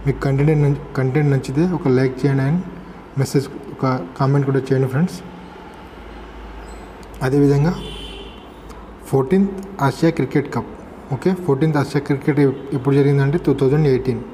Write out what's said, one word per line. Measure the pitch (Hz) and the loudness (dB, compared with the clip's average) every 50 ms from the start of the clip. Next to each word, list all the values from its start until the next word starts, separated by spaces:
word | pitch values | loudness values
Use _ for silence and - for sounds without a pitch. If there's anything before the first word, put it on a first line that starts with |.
| - | 0
మీకు | 139 131 - - | 0 -2 0 0
కంటెంట్ | 143 139 135 143 151 156 151 147 | 0 2 4 4 4 4 4 4
న-, | 143 143 139 - - - 135 | 4 2 0 -4 -6 -4 -2
కంటెంట్ | 131 131 127 151 147 143 135 | 0 2 2 2 4 4 2
నచ్చితే | 131 131 - 131 147 170 185 175 147 | 2 0 0 0 0 2 2 0 0
ఒక | - 175 123 127 | 2 4 4 4
లైక్ | 131 127 131 - | 4 2 0 0
చేయండి | - 143 135 135 131 139 | 0 2 2 2 2 2
and | 160 180 185 - - - - - - - - - - 139 | 0 0 -2 -6 -12 -14 -16 -16 -18 -18 -18 -8 -2 -2
మెసేజ్, | 135 - - 147 131 - - - - - - | -2 2 0 0 -2 -2 -12 -14 -14 -14 -8
ఒక | - - 131 127 127 - - - - | -4 -2 -2 -2 -2 -4 -10 -4 0
కామెంట్ | 139 135 139 143 135 135 | 0 2 2 2 2 2
కూడా | 135 135 131 - | 0 0 0 0
చేయండి | 135 131 135 127 127 | 0 0 0 0 0
ఫ్రెండ్స్. | 143 175 185 - - - - - - - - - - - - - - - - - - - - - - - - - - - - - - - - - - - - - - - - - - 131 | 0 0 0 -2 -10 -14 -16 -16 -16 -18 -18 -18 -18 -18 -18 -18 -18 -18 -18 -18 -18 -18 -16 -16 -16 -16 -16 -16 -16 -16 -16 -16 -16 -16 -16 -16 -16 -16 -18 -18 -18 -18 -18 -8 -4 -2
అదేవిధంగా | 131 131 143 143 139 143 143 147 170 185 - - - - - - - - - - - - - - - - - - - - - - - - - - - | 2 4 6 6 6 6 4 4 2 0 -2 -6 -10 -10 -12 -12 -12 -14 -14 -14 -16 -16 -18 -20 -18 -20 -18 -18 -18 -18 -18 -18 -18 -18 -18 -6 0
ఫోర్టీన్త్ | - 135 131 - 185 196 196 196 - - - - - - 120 127 | 0 0 2 4 4 4 4 2 0 -8 -10 -12 -6 -2 -2 -2
ఆసియా | 123 - - 165 160 - | 0 2 2 2 2 2
క్రికెట్ | 135 - - 147 - - - | -4 0 0 -2 -2 0 -6
కప్. | 120 110 - - - - - - - - - 139 | -6 -8 -8 -14 -16 -16 -18 -18 -18 -8 -8 -8
ఓకే, | - - 180 190 180 180 - | -2 0 0 0 0 2 0
ఫోర్టీన్త్ | 139 135 160 156 151 143 | 2 2 2 2 2 2
ఆసియా | 131 - - 147 143 - | 0 0 -2 -2 0 0
క్రికెట్ | 143 131 - 156 139 143 143 | -2 0 2 0 4 4 4
ఎప్-, | 135 135 - - - - 135 | 4 2 0 -6 -6 -6 -2
ఎప్పుడు | 120 139 139 143 | 0 2 4 4
జరిగిందంటే | 139 143 139 139 139 139 143 170 - 156 | 4 4 4 4 4 2 2 2 2 2
టూ | 135 - | 2 4
థౌజండ్ | 139 131 143 151 156 143 131 | 4 4 4 4 4 4 4
ఎయిటీన్ | 123 - 131 117 113 - - | 2 2 0 -2 -2 -6 -10